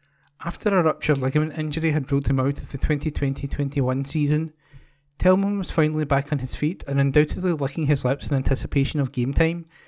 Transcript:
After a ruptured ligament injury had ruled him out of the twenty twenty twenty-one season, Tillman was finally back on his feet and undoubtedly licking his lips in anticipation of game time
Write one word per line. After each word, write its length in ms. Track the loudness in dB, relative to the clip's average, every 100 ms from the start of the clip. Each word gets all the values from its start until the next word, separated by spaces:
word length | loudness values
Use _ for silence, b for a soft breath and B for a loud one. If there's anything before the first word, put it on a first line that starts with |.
| _ _ _ _
After 280 | -10 -4 0
a 160 | 2
ruptured 340 | 2 0 0 0
ligament 400 | 0 0 -2 -4
injury 320 | -4 -2 0
had 220 | 0 0
ruled 160 | 0 2
him 100 | 2
out 200 | 0 -2
of 120 | -6
the 80 | -2
twenty 320 | 0 0 -2
twenty 380 | -2 -2 -2 -4
twenty-one 560 | -2 -2 0 0 0
season, 480 | -2 0 2 0 -2 b b b b b b _
Tillman 400 | 4 4 2 -2
was 140 | -2
finally 320 | 0 0 0
back 260 | 0 0 0
on 80 | -4
his 160 | -4
feet 300 | -2 -2 -2 -2
and 140 | 2
undoubtedly 520 | 4 4 2 0 0
licking 340 | 0 -2 -2 0
his 180 | 2
lips 240 | 0 -2 0
in 80 | 0
anticipation 640 | 2 0 0 0 0 0
of 100 | -2
game 240 | -2 0
time 320 | 2 2 0 -10 b